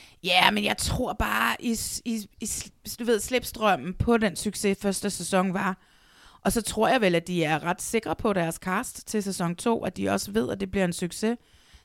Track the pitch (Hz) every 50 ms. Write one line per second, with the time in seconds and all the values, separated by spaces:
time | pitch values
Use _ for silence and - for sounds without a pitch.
0 | - - - _ - 170 180 180 180 202 208 208 208 208 214 - - - - -
1 | 254 - - - 226 214 214 220 226 233 226 - - 240 226 214 - - - -
2 | - 240 226 220 202 - _ - 233 208 - - - - - _ - 214 - -
3 | 240 226 233 202 - - 254 247 254 - - 233 220 208 185 139 123 180 185 -
4 | - 233 233 226 220 202 - - - 214 - - - 202 196 - - 202 190 -
5 | - 202 - - 175 - 196 185 185 190 175 196 196 190 185 - _ _ _ _
6 | _ _ _ - - - - - - 202 - 233 214 - - 214 220 - - 254
7 | 214 185 170 170 170 - 180 170 160 147 156 147 - 175 185 - - - - 226
8 | - - 165 - - 226 196 185 165 165 165 - - 185 185 208 254 - - -
9 | - - - 214 190 196 185 - 180 170 175 - - 240 226 - - 190 - 190
10 | 196 190 202 196 - 202 196 220 247 240 - 196 202 190 185 202 185 175 175 -
11 | 180 170 - - 220 220 240 - _ _ _ _ _ _ - -